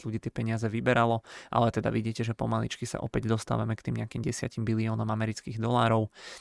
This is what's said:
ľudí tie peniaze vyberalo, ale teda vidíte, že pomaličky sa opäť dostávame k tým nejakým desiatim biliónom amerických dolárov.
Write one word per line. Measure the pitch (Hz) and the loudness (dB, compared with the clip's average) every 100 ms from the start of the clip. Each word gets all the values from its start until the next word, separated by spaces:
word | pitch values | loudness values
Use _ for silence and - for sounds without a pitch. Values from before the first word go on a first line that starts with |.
ľudí | 113 110 | -4 -6
tie | 123 | -4
peniaze | - 113 113 110 | -2 -2 0 0
vyberalo, | 113 123 120 117 117 - - - | 0 2 4 4 2 -2 -16 -4
ale | - 120 | 2 2
teda | 110 110 | 2 2
vidíte, | 117 110 113 | 0 0 -2
že | 113 | -2
pomaličky | 113 117 113 110 - 120 | -2 0 0 -2 -4 -6
sa | - | -6
opäť | - 123 113 | -4 -2 0
dostávame | 110 - 117 110 110 | 0 0 0 0 -2
k | - | -2
tým | 117 | -4
nejakým | 110 120 | -4 -4
desiatim | 110 120 123 - | -4 -2 -4 -2
biliónom | 110 110 113 110 110 | 0 0 0 0 0
amerických | 110 110 107 - 113 | 0 -2 -4 -8 -4
dolárov. | 113 123 117 113 104 - - - | 0 4 6 4 2 -4 -16 -14